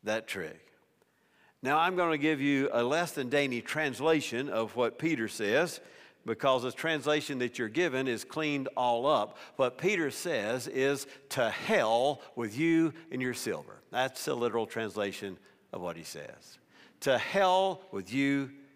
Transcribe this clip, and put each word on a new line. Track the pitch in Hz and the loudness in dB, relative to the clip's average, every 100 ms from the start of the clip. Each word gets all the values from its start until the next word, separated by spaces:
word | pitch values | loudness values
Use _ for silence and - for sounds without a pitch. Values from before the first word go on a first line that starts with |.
that | 104 110 113 | -2 -2 -2
trick." | 98 80 - - _ _ _ _ _ _ _ _ _ | -8 -8 -10 -20 _ _ _ _ _ _ _ _ _
Now, | 127 147 | 0 2
I'm | 170 180 | 2 2
gonna | 170 156 | 2 4
give | 151 151 | 2 2
you | 139 139 135 | 2 2 2
a | 120 | 2
less | 120 151 175 | 2 2 0
than | - 127 | -4 0
dainty | 143 139 120 | 2 2 -2
translation | 113 151 151 117 147 160 - 120 143 | -4 -2 -2 0 4 4 2 -4 -2
of | 110 113 120 | -2 -2 0
what | 117 - | 0 0
Peter | 165 151 113 | -2 0 -2
says, | - 101 123 170 - - - - _ - | -2 2 2 2 -2 -14 -20 -20 _ -8
because | 113 139 131 | -2 2 2
the | 123 | 0
translation | - 160 156 135 151 - 135 | -4 -2 0 2 0 0 -2
that | 123 - | -2 -2
you're | 113 | -4
given | 117 175 131 135 | 0 0 2 0
is | 113 | -2
cleaned | - - 156 143 135 - | -4 -4 -2 -2 -2 -2
all | 123 120 131 | 0 2 2
up. | 143 104 - - - | 2 0 -6 -20 0
What | 127 123 | 0 2
Peter | 180 202 151 | 0 2 0
says | - 180 143 104 123 120 | -2 -4 -2 0 -2 -4
is, | 123 135 139 - - - | 0 2 0 -4 -16 -8
"To | - 117 | 0 0
hell | - - 214 113 117 135 143 - - | 0 0 2 4 4 2 -2 -8 -6
with | 117 110 | -6 0
you | 165 165 160 - - | 4 4 4 0 -10
and | 127 | -4
your | 127 120 | -4 -4
silver." | - 82 71 - _ | -4 -4 -6 -20 _
That's | 120 131 - - | -2 -2 -2 -4
the | |
literal | 131 120 110 120 | 0 0 0 -2
translation | - 110 98 101 90 101 90 - _ _ | -4 -4 -2 -4 -4 -10 -10 -18 _ _
of | - | -8
what | 87 82 | -8 -8
he | |
says. | 78 85 71 69 - - _ - - _ | -10 -12 -14 -16 -20 -20 _ -20 -20 _
"To | - 123 | 2 2
hell | - 190 190 185 190 175 - | 2 4 6 6 4 -2 -8
with | 98 95 | -10 -4
you | 123 139 139 135 - - | 0 2 2 -2 -10 -20